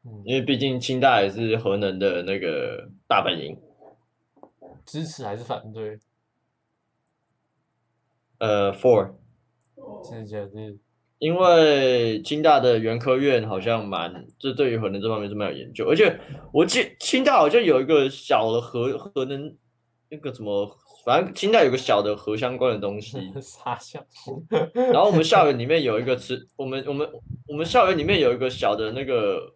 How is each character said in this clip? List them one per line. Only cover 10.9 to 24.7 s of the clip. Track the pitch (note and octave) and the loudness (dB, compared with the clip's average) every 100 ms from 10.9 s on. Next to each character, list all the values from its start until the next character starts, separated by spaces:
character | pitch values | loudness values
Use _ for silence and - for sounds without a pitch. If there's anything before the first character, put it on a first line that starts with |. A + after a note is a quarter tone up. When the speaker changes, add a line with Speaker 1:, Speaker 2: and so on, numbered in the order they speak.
| _ _ _ | _ _ _
Speaker 2:
因 | D#3 | -2
为 | E3+ F3+ E3+ D#3 C#3+ C3 B2 A2+ A2 | 2 6 6 6 4 4 2 0 -2
清 | - D3+ | -4 0
大 | D#3 C#3 | 4 6
的 | B2 A2+ | 4 2
原 | A2+ A#2 | 0 -2
科 | C3 B2+ | 0 2
院 | C#3 B2 G#2+ | 4 2 0
好 | F#2+ | -4
像 | G#2 A2+ G#2 | -2 -2 -2
蛮， | F#2 E2+ F2 A2+ _ | -6 -6 -10 -20 _
这 | C3+ | -6
对 | C3 C3+ | 0 0
于 | A2+ | 0
核 | G#2+ | -4
能 | G2+ | -4
这 | A2 | -4
方 | A2 | -4
面 | G2+ | -6
是 | |
蛮 | G#2 G2 | -6 -6
有 | C#2 | -6
研 | B1 | -12
究， | C#3 A2 | -6 0
而 | D#3+ | 4
且 | G3 - - - - | 4 2 -14 -18 -2
我 | C#3+ | 2
记-， | F3+ B3+ - - | 2 2 -2 -6
清 | - C4 | -2 2
大 | C4 | 4
好 | A#3+ D3 | 4 6
像 | A#3 | 4
有 | G3 C3 | 4 2
一 | |
个 | C3+ D3+ C3+ | 4 2 2
小 | C3+ - B2 A2+ | -4 0 0 2
的 | A#2 | -2
核， | A#2 A#2+ B2 - | -4 -4 -4 -6
核 | G3+ C#3 | -8 -6
能， | C3 C#3 D3+ D#3+ _ _ _ _ _ | -6 -8 -12 -18 _ _ _ _ _
那 | D3+ | -12
个 | C#3+ | -12
什 | A#2+ | -10
么， | G#2+ G2+ G2+ - _ - | -4 -2 -4 -10 _ -10
反 | - C#3 | 0 0
正 | C3+ | 0
清 | - G3 | -4 2
大 | A3 | 4
有 | C#3+ | 4
个 | B2+ | 2
小 | - G#2 | 2 2
的 | G2+ G#2 | 2 -4
核 | - A2 | -4 -4
相 | B2 B2+ | -4 0
关 | B2+ | -2
的 | G#2+ | 0
东 | G2+ G#2 | -6 -8
西。 | G#2 G2+ F#2+ | -12 -14 -12
Speaker 1:
<laughs> | C3+ | -14
傻 | - - - A#2+ | -16 -12 -10 -10
笑。 | - - - - - - - G3+ E3 | -12 -20 -20 -20 -14 -14 -4 -2 -2